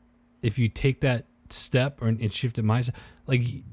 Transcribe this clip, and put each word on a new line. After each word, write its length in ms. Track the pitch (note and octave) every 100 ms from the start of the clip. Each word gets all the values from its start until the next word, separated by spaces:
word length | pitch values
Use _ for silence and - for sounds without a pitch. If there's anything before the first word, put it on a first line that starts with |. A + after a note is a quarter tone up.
| _ _ _ _
if 180 | A#2+ G#2+
you 100 | A2+
take 320 | - C#3 B2+
that 240 | C#3 A#2+ - _ -
step 480 | - - C3 C3+ -
or, 60 | A2+
and 240 | A2 A2
shifted 320 | - B2+ A2+
mindset, 300 | G#2+ A2+ B2 - - - -
like, 160 | C3 A#2+ - -